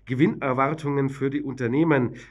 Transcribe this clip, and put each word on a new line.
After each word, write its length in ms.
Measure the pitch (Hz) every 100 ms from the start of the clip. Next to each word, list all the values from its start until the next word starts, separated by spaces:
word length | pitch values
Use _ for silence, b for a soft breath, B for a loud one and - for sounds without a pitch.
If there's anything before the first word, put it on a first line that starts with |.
| -
Gewinnerwartungen 1040 | 127 170 - 139 131 135 156 143 143 135
für 180 | 135 139
die 140 | 147
Unternehmen 720 | 143 127 120 131 165 143 117 B B